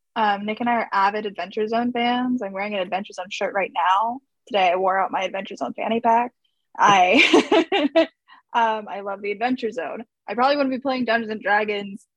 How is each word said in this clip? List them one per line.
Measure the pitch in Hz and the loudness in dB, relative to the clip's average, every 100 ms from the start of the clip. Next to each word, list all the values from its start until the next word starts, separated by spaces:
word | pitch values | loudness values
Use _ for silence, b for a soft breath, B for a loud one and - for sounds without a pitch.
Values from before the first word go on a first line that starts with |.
| _ | _
Um, | - 214 202 | -2 0 0
Nick | 208 220 | -4 -4
and | 240 | 0
I | |
are | 233 - | 0 0
avid | 196 196 214 | 2 2 0
Adventure | 214 196 180 220 214 | -4 -8 -8 -4 -2
Zone | 226 240 | 0 -2
fans. | 240 240 247 254 247 | 0 0 0 0 -2
I'm | 196 | -4
wearing | 190 208 | -6 -4
an | 202 | -4
Adventure | 185 185 208 | -4 -4 -6
Zone | - 185 | -12 -10
shirt | - 196 | -6 -4
right | 196 185 | -2 -2
now. | - 170 196 226 254 _ _ - | 0 2 2 0 -4 _ _ -4
Today | 208 185 | 0 2
I | 180 | 2
wore | 190 190 | 2 0
out | 185 | 0
my | 180 | -2
Adventure | 185 190 196 202 | -4 -6 -10 -8
Zone | - | -8
fanny | - - 226 | -6 -4 0
pack. | 233 233 247 - _ _ _ - | 2 2 0 -8 _ _ _ 2
I, | 202 196 180 240 - - - 330 320 381 285 | 4 6 6 4 6 4 4 2 2 0 2
<laughs> | 330 320 _ b b _ | 2 0 _ b b _
um, | 240 226 220 202 | 0 0 0 -6
I | 196 | -10
love | 196 196 | -8 -6
the | 202 | -6
Adventure | 202 240 254 220 | -2 -2 -2 -4
Zone. | 214 143 220 - _ - | -6 -8 -8 -14 _ -6
I | |
probably | 214 262 294 | 0 2 2
wouldn't | 269 | 0
be | 254 | -2
playing | 277 254 226 | -2 -2 0
Dungeons | 233 220 | 0 -2
and | 220 | -4
Dragons | 190 208 208 208 202 196 _ | 0 0 0 -4 -8 -14 _